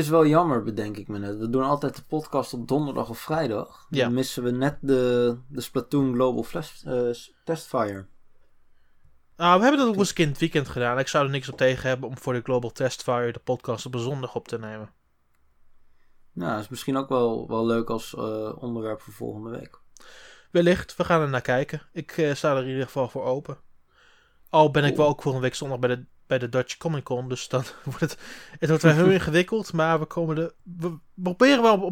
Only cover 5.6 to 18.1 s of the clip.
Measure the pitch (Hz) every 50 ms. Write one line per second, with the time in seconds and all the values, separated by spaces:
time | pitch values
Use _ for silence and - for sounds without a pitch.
5.6 | 120 - - 131 120 - - 143 139 131 123 120 131 127 120 117 117 - - 170
6.6 | 156 - - - - - 131 123 123 120 120 - - - _ _ _ - 165 160
7.6 | - - - 131 110 104 98 98 95 - - - - - - - - _ _ -
8.6 | - - - - - _ _ - - - - _ _ _ _ - 165 175 175 185
9.6 | 214 262 294 285 269 233 214 190 202 180 - - 165 151 139 - 165 165 - 156
10.6 | 135 - - 127 123 120 123 131 135 - - 156 143 135 135 139 127 - 127 -
11.6 | 135 127 131 123 - 131 131 123 131 120 131 123 - 139 127 120 113 - 131 123
12.6 | 120 117 - - 135 127 - - - - 123 120 123 117 117 - - - 127 120
13.6 | - - 120 110 - 131 127 123 117 127 143 135 127 120 - 120 - - - 113
14.6 | 110 107 107 110 107 104 _ _ _ _ _ _ _ _ _ _ _ _ _ _
15.6 | - - - - - - - _ _ _ _ - - - - - 175 160 117 107
16.6 | 107 - 123 117 - - 135 135 135 135 135 123 120 117 113 117 117 - 117 113
17.6 | 113 117 117 117 117 - 113 113 - -